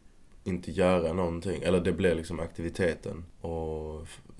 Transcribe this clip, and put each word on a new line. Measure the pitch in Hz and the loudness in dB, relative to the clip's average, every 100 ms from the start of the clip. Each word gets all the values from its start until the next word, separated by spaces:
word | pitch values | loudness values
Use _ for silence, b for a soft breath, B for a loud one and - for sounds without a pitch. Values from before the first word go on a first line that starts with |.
| - - - - | -18 -20 -20 -10
inte | - 90 - | -4 -4 -4
göra | 85 90 92 82 | 2 4 6 4
någonting. | 90 87 85 95 78 | 2 0 -2 -4 -2
Eller | 87 92 | 4 4
det | 90 | 4
blir | 82 95 | 2 2
liksom | 82 80 80 | 2 -2 -6
aktiviteten | 85 - 113 - 90 78 - 76 85 - | -6 -4 -6 0 0 0 -6 -10 -12 -10
och | 85 82 80 78 78 78 | -6 -4 -4 -4 -6 -10
f-, | 80 - - | -12 -16 -18